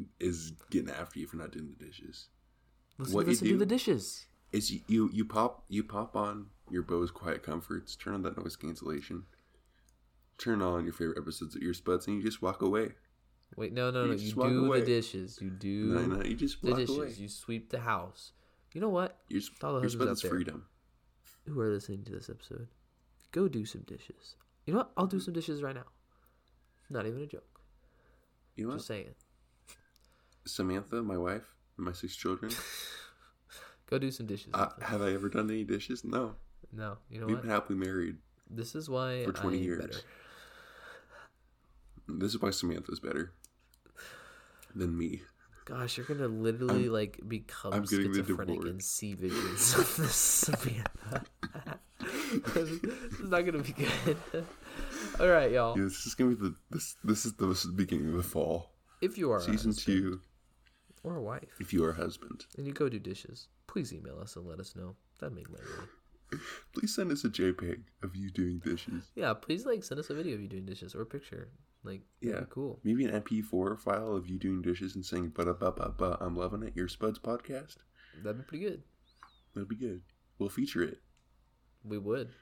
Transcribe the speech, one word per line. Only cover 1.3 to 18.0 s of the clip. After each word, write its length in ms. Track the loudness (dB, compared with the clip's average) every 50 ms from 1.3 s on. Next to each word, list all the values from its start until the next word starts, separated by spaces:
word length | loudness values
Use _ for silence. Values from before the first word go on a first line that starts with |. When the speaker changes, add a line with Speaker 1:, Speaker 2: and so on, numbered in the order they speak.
| -8
Speaker 1:
not 160 | -8 -8 -8 -8
doing 160 | -10 -10 -10 -12 -14
the 60 | -16
dishes. 440 | -18 -16 -16 -16 -16 -16 -16 -18 -20 _ _ _ _ _ _ _ _ _ _ _ _ _ -8
Speaker 2:
Listen 160 | -2 2 4
Speaker 1:
What 80 | 4 6
Speaker 2:
to 40 | 6
Speaker 1:
you 40 | 6
Speaker 2:
this 80 | 6 6
and 60 | 6
do 60 | 6
Speaker 1:
do 40 | 6
Speaker 2:
the 80 | 6
dishes. 600 | 6 4 4 4 4 4 4 2 -4 -10 -10 -14 -18 _ _ _ -2 -2
Speaker 1:
is 180 | 0 0 0 -2
you, 80 | -2 0 4
you, 220 | 6 6 6 6 4
you 120 | 2 0
pop, 400 | 2 4 4 4 2 2 -4 -8 -4
you 160 | -2 -2 0
pop 320 | 0 -2 -4 -4 -2 0
on 340 | 0 0 0 -2 -6 -8 -12 -16 _ -12 -4
your 120 | -2 -2 0
Bose 280 | 2 2 2 2 0
Quiet 320 | -2 -4 -4 -4 -4 -2 -2
Comforts, 520 | -4 -4 -4 -4 -4 -6 -6 -6 -8 -12
turn 200 | -10 -6 -6 -4
on 80 | -2 -2
that 140 | -2 -2
noise 200 | -4 -6 -8 -8
cancellation, 680 | -8 -8 -8 -8 -6 -4 -4 -4 -4 -4 -6 -10 -10 -10 -12 -18 _ _ _ _ _ _ _ _ _ _ _ _ _ _ _ _ _ _ _ _ -6
turn 220 | 0 0 2 2 4
on 220 | 2 2 2 0
your 80 | -2 -2
favorite 260 | -2 -2 0 0 -2
episodes 360 | -4 -6 -6 -6 -6 -6 -6
of 80 | -4 -2
Earbuds, 460 | -2 -2 -2 2 2 2 2 2 0
and 80 | -2
you 60 | 0 0
just 200 | 0 0 0 0
walk 180 | 0 0 2 2
away. 300 | 4 4 4 2 0 -4 -10 _ _ _ _ _ _ _ _ _ -16 -8
Speaker 2:
Wait, 180 | -6 -6 -4 -2
no, 180 | 0 0 0 2
no, 100 | 2 2
Speaker 1:
You 60 | 2
Speaker 2:
no. 60 | 2
Speaker 1:
just 180 | 2 0 -2 2
Speaker 2:
You 0 | 4
Speaker 1:
walk 80 | 4 6
Speaker 2:
do 180 | 6 6 6
Speaker 1:
away. 140 | 6 6 6
Speaker 2:
the 60 | 6
dishes. 520 | 6 6 4 4 0 -4 -6 -6 -6 -8 -8
You 100 | -6 -6
do 440 | -6 -4 -2 -2 0 2 2 4 4
Speaker 1:
No, 120 | 4 4 2 2
no, 80 | 2 2
you 100 | 0 0
just 260 | 0 0 0 -2 0 2
Speaker 2:
the 80 | 2
Speaker 1:
walk 80 | 2 4
Speaker 2:
dishes. 160 | 4 2 2
Speaker 1:
away. 160 | 0 0 -4 -6
Speaker 2:
You 160 | -8 -8 -8
sweep 420 | -10 -10 -6 -4 -4 -4 -4 -4
the 100 | -4 -2
house. 520 | 0 2 2 2